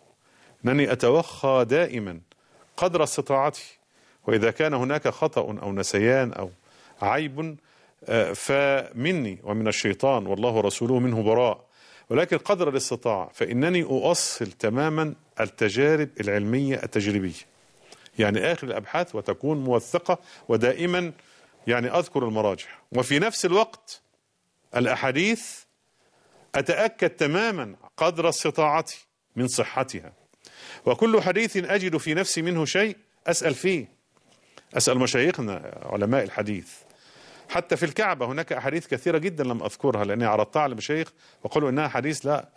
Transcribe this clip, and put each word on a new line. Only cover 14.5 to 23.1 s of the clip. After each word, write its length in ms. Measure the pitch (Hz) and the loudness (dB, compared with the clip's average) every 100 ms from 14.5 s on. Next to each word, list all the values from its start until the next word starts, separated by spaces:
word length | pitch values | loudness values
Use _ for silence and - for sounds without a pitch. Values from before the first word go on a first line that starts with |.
تماما 640 | - 110 120 156 156 156 - _ - | -4 -2 0 0 0 -2 -6 _ -6
التجارب 720 | 113 - 110 104 147 156 151 - | -6 0 0 4 4 4 0 -4
العلمية 640 | 101 104 104 127 139 131 | -2 -2 0 0 0 -2
التجريبية، 500 | - - 104 101 92 80 - _ _ _ _ - - - | -4 -2 0 0 -2 -6 -16 _ _ _ _ -20 -8 0
يعني 320 | 104 104 120 | 2 2 0
آخر 160 | 170 131 | -2 -4
الأبحاث، 480 | 104 104 156 175 110 | -8 -4 -4 -4 -4
وتكون 480 | 101 98 139 156 | -4 -4 -2 -2
موثقة، 560 | 131 120 - 175 - 175 - - - | 0 0 0 -2 0 -2 -4 -12 -2
ودائما 640 | 110 120 165 175 180 175 - _ _ _ _ - | 2 2 2 0 -2 -2 -8 _ _ _ _ -2
يعني 200 | 123 123 | 0 2
أذكر 360 | 170 170 147 | 0 0 -2
المراجع. 420 | 120 107 107 92 - - _ | 0 0 0 -2 -8 -20 _
وفي 280 | 131 123 | -2 0